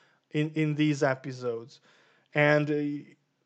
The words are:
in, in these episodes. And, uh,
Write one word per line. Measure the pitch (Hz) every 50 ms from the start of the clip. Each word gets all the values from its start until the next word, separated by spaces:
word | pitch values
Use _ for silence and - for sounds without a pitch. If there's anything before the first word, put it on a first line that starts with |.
| _ _ _ _ _ _
in, | - 151 151 156 151
in | 156 156 151 147
these | 147 151 151 147 139
episodes. | 151 135 131 131 - 139 127 127 123 120 117 117 120 - - - _ _ _ _ _ _ _ _ _ _ -
And, | 151 147 147 151 147 147 147
uh, | 151 147 147 147 147 143 - - - _ _ _ _ _ _